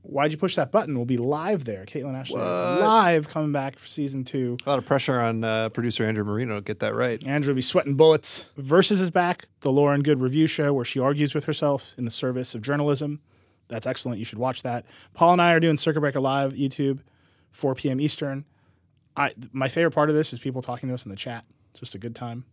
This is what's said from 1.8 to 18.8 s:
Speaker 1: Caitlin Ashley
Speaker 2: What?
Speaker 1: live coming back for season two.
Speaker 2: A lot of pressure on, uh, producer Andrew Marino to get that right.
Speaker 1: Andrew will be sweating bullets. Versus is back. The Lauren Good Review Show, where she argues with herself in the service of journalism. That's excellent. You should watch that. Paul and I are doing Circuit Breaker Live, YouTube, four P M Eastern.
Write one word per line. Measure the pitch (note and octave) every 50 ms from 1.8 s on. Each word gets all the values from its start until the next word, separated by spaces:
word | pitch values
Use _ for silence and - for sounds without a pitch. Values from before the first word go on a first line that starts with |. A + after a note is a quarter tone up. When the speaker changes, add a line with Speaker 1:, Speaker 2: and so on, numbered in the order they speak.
| F#2
Speaker 1:
Caitlin | - - - B2 C#3+ C3
Ashley | C3 C3+ - - -
Speaker 2:
What? | F#3
Speaker 1:
live | F2+ F2+ F2+ - F3+ - - G#3 G#3 A3 A3+ G3+ F3 E3+ D#3+ D3+ -
coming | - D#3 D#3 D3+ C#3+
back | C#3+ C3+ C#3 C3 -
for | -
season | - - - C#3+ C#3 C3+ C3+ B2+
two. | - - C#3 B2+ A#2+ B2 B2 -
Speaker 2:
A | C#3+
lot | C#3+
of | B2+ A#2+
pressure | - C#3 C3+ - - C3 B2
on, | A#2 A2+ A2+ A2+ A2+
uh, | A2+ A2 A2 A2+ A2
producer | - - A#2 A#2+ A2 - A2+
Andrew | A2 A2 G#2+ G#2
Marino | G#2 G#2 A2 B2+ A#2+ G#2
to | G#2
get | G2+ - G#2+ -
that | - G#2+ A2
right. | A2+ B2 B2 A2+ - -
Speaker 1:
Andrew | C3 C#3 D3 C#3+ C#3
will | C#3
be | C3
sweating | B2+ - - F3+ - C#3 C#3
bullets. | C3+ D#3+ D#3+ D#3 D3+ - - - - - - _
Versus | - C3+ C3 D#3 F3+ F#3 - G#3 F#3
is | F#3+ F3
back. | E3 F3+ F3 F3 F3 - - _ _ _
The | - C#3+
Lauren | C3 C#3 D3 C#3+ C#3+ C#3+ C#3
Good | D3+ C#3+ B2+
Review | B2+ B2+ C3 D#3 D#3+
Show, | D#3 - - D3+ C#3+ C#3+
where | C3 A#2+
she | - - C3+
argues | B2+ C3+ C#3+ D3 D3+ C#3 -
with | D3+ -
herself | - D3 - D#3+ D3 C#3 C3 - - -
in | - B2
the | A#2
service | - - - C3 B2 B2+ B2+ - -
of | A#2
journalism. | A2 C3+ C#3+ D3 D3 D3 C#3+ B2+ D3+ D3 D3 D3+ _ _ _ _ _ _ _ _ _ _
That's | A#2 A2+ -
excellent. | B2+ B2+ - - C3 A#2+ G2
You | A2+
should | - - G#2+
watch | B2 C3 B2+ - -
that. | B2+ A#2+ A#2+ - _ - - - _ _
Paul | - E3+ E3+ F3+
and | F3
I | E3+ E3+ E3+
are | E3
doing | E3 E3 D3+
Circuit | C#3+ - E3 D3+ D#3
Breaker | D3 C#3+ C3 C#3
Live, | C3 C3+ C3+ C#3 C#3 C3+ C3+
YouTube, | B2+ C#3+ C3+ - - C#3+ C#3 C3+ C#3 - _ _ _ _ _ _ _ _ _
four | _ - - C3+ C3
P | - - C#3+
M | C3 C3
Eastern. | D3 D3 - - D3+ C#3 C3+ C#3 C#3+ _ _ _ _ _ _ _